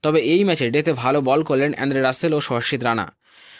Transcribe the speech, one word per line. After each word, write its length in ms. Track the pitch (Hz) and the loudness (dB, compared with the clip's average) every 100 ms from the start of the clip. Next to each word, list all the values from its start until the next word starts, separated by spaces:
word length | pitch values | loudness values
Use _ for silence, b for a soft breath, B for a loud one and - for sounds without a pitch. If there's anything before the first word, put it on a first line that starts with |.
তবে 180 | 151 156 | 0 2
এই 240 | 123 170 | 4 2
ম্যাচে 260 | 202 160 120 | 2 0 0
ডেথে 240 | 139 151 | 0 0
ভালো 280 | 139 123 139 | 0 0 0
বল 220 | 131 139 | 2 0
করলেন 300 | 160 135 143 | 2 0 0
অ্যান্দ্রে 280 | - 135 135 | -2 -2 0
রাসেল 320 | 131 131 170 | 0 0 0
ও 80 | 151 | -2
সহর্ষিত 420 | - 120 117 135 | -2 -4 -4 -2
রানা। 300 | 123 113 90 - B B B B | -2 -2 -4 -10 B B B B